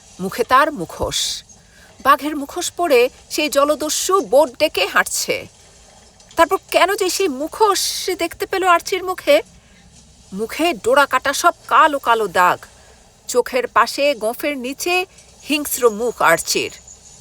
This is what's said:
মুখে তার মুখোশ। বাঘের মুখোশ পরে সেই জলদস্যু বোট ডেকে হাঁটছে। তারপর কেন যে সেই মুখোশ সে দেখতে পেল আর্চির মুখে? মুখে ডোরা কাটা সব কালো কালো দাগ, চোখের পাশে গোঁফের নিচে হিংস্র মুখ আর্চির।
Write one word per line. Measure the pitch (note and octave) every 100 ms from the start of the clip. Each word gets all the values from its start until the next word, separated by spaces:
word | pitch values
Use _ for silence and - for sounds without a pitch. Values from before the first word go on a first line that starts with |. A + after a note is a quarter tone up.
| - -
মুখে | F#3 -
তার | A#3 C4 D#4
মুখোশ। | C4+ D#3+ - B2+ - - - - - _ _ - -
বাঘের | C4 D4 D4 D#4
মুখোশ | C#4+ F4+ -
পরে | - F4 B3 B3 - -
সেই | - D4
জলদস্যু | C#4 C#4+ D4+ D4+ - - F#4+
বোট | G3+ C4 D4+ A#3
ডেকে | D4+ - F#4+
হাঁটছে। | - - - - G2+ - - - - - - _ _ _ -
তারপর | E4 F#4+ -
কেন | - E4+ G4+
যে | F#4
সেই | - F#4+
মুখোশ | B3+ D4+ - G#4+ F#4
সে | - - - F4+
দেখতে | E4+ - G#4+
পেল | F#4+ F#4
আর্চির | E4+ - F#4
মুখে? | F#4 F4+ - D4+ - - _ _ _ - - _ -
মুখে | F#3+ A3 - E4+
ডোরা | A3 G#3+ C4+ C#4
কাটা | B3+ C#4
সব | C#4 E4+ - -
কালো | B3 D#4 C#4
কালো | B3 A3+ G3+
দাগ, | F#3 F3+ C3 - _ - - _ _ -
চোখের | B3 - B3+ A#3+
পাশে | - A#3 - C#4+
গোঁফের | A#3 G#3+ B3 D4+ C#4
নিচে | B3 C#4 F4 F4+ F#4 - - - -
হিংস্র | D4 C#4+ B3+ A#3+
মুখ | G#3 A#3+ -
আর্চির। | D#3 E3 - F3 A2 - - - - -